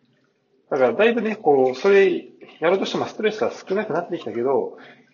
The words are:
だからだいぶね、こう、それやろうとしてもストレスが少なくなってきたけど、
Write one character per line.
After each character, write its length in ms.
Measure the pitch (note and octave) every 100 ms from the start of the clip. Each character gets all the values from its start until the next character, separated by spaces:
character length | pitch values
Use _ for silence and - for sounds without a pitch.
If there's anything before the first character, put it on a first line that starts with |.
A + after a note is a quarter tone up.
| _ _ _ _ _ _ -
だ 80 | C#3+
か 40 | B2
ら 80 |
だ 120 | A2+ A3+
い 80 |
ぶ 80 | A#3
ね、 140 | G#3+ G#3
こ 380 | D#3 C#3 C3 B2+
う、 0 |
そ 140 | G3+
れ 360 | G3 F#3+ E3 - - - -
や 100 | D#3+
ろ 80 | G3
う 20 |
と 60 | -
し 60 |
て 60 | D#3+
も 80 | A2+
ス 100 | -
ト 60 |
レ 100 | G#3+
ス 80 | -
が 120 | A2+
少 240 | - - F#3+
な 100 | G#3
く 80 |
な 60 | D3+
っ 80 | F3
て 80 | E3
き 80 | A#2+
た 60 |
け 100 | A2
ど、 360 | B2+ B2+ F#2+ - - - _